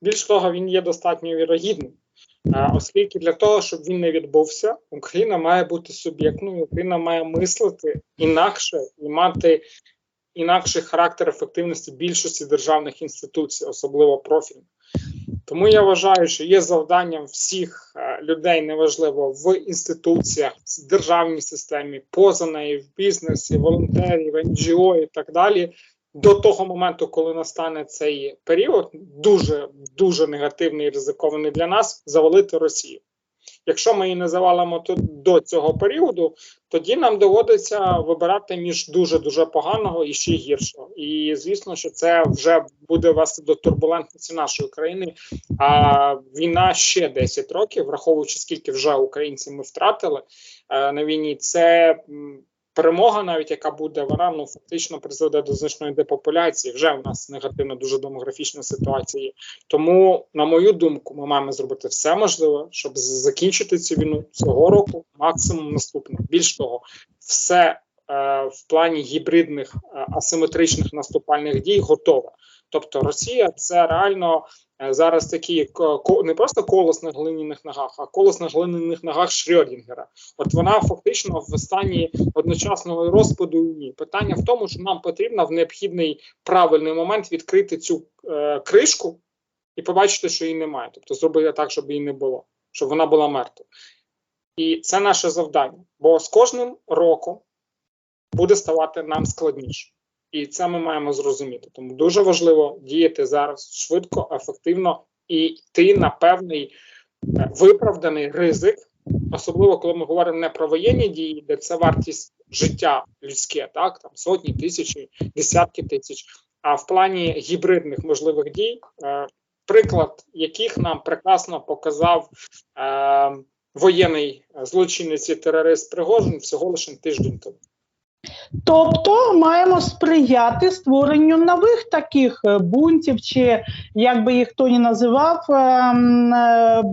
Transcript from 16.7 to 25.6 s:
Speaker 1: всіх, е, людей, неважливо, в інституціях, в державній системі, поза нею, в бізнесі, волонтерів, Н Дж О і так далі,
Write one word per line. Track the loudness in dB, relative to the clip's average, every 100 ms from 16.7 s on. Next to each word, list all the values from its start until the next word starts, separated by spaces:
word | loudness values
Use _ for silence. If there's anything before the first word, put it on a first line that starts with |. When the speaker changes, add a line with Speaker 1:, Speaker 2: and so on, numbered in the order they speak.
| 0 2 0 0 -6
Speaker 1:
всіх, | -10 -8 -6 -4 -8 -10 _ -10
е, | -8 -8
людей, | -4 -2 2 0
неважливо, | 0 0 0 2 -2 0 -2
в | -2 0 0
інституціях, | -2 -8 -8 -4 0 0 0 -4 -4
в | -6 -14 -14 -2
державній | -2 2 0 0 -4
системі, | -10 -14 -10 -10 -8 -14 -8
поза | 4 4 4 -2
нею, | -6 -6 -6
в | -8 -4
бізнесі, | -2 -2 -4 -6 -2 0
волонтерів, | 2 2 0 0 2 0 0 -2
Н | -2 -2
Дж | 0 4
О | 4 4
і | 0
так | -6 -6
далі, | 0 2 2